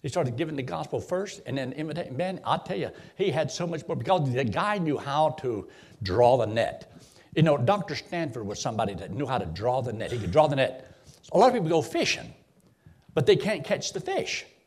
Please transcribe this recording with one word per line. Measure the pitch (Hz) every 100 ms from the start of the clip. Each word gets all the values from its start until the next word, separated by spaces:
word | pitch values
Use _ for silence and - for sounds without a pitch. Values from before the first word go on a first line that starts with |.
He | 143
started | 180 139 117
giving | 160 151
the |
gospel | 131 165 151 127
first | 98 180 202 -
and | - 135
then | 127
imitating. | - 156 151 - 127
Man, | 180 185
I | - 156
tell | - 196
you, | 131 - - _
he | 196
had | 147 147
so | - 175
much | 165 -
more | 156
because | 120 185 139
the | 123
guy | 135 98 196 208
knew | 165 135
how | - 143 156 151
to | 131 110 - - - -
draw | 95 92 123 127
the | 107
net. | 113 107 - - - - - _
You | -
know, | 160 143
Doctor | 123 208 196 139
Stanford | - 175 160 120 101
was | 101
somebody | 139 113 110
that | 95 95
knew | 101 139
how | 127
to | 90
draw | 82 113 127
the | 123
net. | 110 101
He | 120
could | 95
draw | 113 151
the | 139
net. | 123 - - - - - -
A | -
lot | 247
of |
people | 247 160
go | 165
fishing, | - 349 - - - - _ _ _ _ - _ _
but | - 151
they |
can't | 190 196 202
catch | 139 170 -
the | 381
fish. | - 381 - - - _